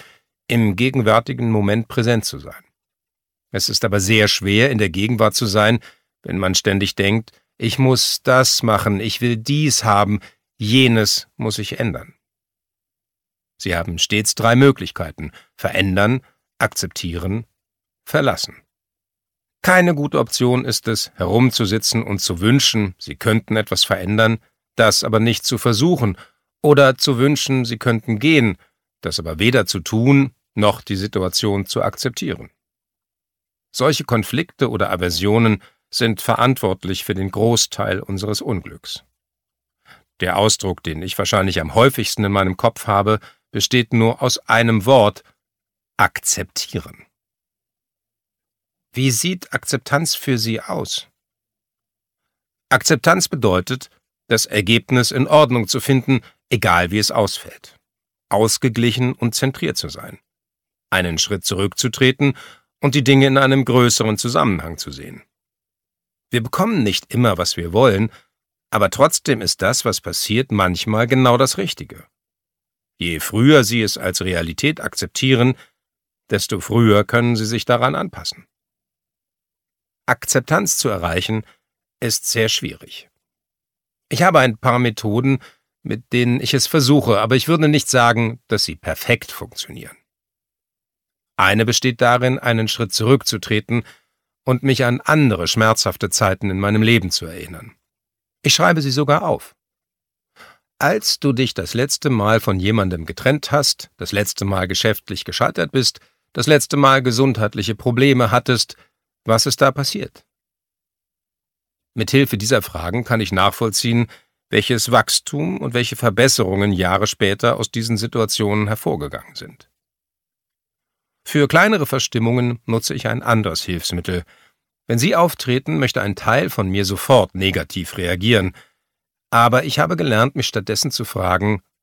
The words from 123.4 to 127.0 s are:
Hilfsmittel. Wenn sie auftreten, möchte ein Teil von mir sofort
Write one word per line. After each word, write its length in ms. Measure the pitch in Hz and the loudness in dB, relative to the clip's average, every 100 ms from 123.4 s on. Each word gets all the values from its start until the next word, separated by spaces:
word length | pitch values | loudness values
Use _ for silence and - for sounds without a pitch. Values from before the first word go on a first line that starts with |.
| 104 80 | 0 -4
Hilfsmittel. 640 | - 87 - 87 90 90 - _ _ _ _ _ - | -6 -6 -4 -6 -4 -6 -8 _ _ _ _ _ -4
Wenn 100 | 117 | 0
sie 180 | 160 165 | 2 2
auftreten, 640 | 175 - - 123 - 156 | 0 0 -2 -2 -2 -2
möchte 240 | 127 - | -2 -2
ein 140 | 101 98 | -4 -4
Teil 340 | - 127 185 | 0 0 0
von 200 | - 95 | -2 -2
mir 160 | 98 98 | -2 -2
sofort 500 | 98 | -4